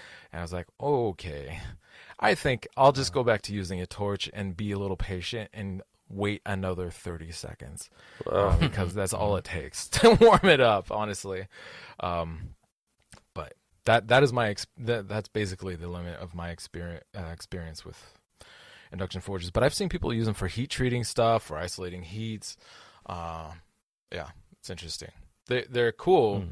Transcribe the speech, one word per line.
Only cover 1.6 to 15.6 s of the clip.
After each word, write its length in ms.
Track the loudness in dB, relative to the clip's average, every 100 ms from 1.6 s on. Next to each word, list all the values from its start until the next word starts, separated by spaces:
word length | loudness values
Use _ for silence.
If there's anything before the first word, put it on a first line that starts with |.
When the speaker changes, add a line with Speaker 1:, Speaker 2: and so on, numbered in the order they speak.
| -12 -14 _ -20 -20 -2
Speaker 1:
I 160 | 2
think 320 | 2 0 -2 -4
I'll 180 | 4 6
just 200 | 6 2
go 100 | 2
back 200 | 4 2
to 100 | 0
using 260 | -6 -4 -4
a 40 | -6
torch 440 | -4 -2 -2 -6
and 240 | -6 -6 -4
be 160 | -4
a 60 | -2
little 180 | -2 -4
patient 540 | -4 -4 -6 -8 -10
and 300 | -10 -8 -8 -12 _ _
wait 320 | -4 -2 -2 -4
another 420 | -2 -2 -2 -6
thirty 420 | -8 -8 -8 -10
seconds." 600 | -12 -12 -14 -14 -14 -16 -20 -20 -12
Speaker 2:
Wow. 80 | -2 2 4
Speaker 1:
Uh, 80 | 4
because 360 | 4 2 -2
that's 180 | -2 -2
all 240 | 0 0 0
it 80 |
takes 440 | -2 -8 -8 -10 -4
<laughs> 20 |
to 260 | 6 8 12
warm 280 | 10 10 8
it 140 | 8
up, 300 | 6 4 0
honestly. 580 | -4 -4 -4 -6 -6 -8 -14 -20 -18 -18 -8
Um, 540 | -4 -2 -4 -6 -12 -16 _ _ _ _ _ -20 _
but 180 | -12 -12 -16 _ _
that, 240 | 2 2 6
that 140 | 6
is 100 | 6
my 160 | 4 -2
ex-, 180 | -2 -10 -8
that, 280 | -4 -2 -2
that's 220 | -6 -4
basically 480 | -4 -4 -4